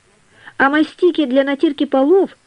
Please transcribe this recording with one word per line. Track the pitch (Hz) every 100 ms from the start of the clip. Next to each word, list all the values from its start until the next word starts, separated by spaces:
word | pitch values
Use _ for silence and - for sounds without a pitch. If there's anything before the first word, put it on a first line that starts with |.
| _ _ _ _ - -
а | 269
мастики | 302 302 - 359 320 277
для | 262
натирки | 277 277 330 294 285
полов — | 269 277 381 349 -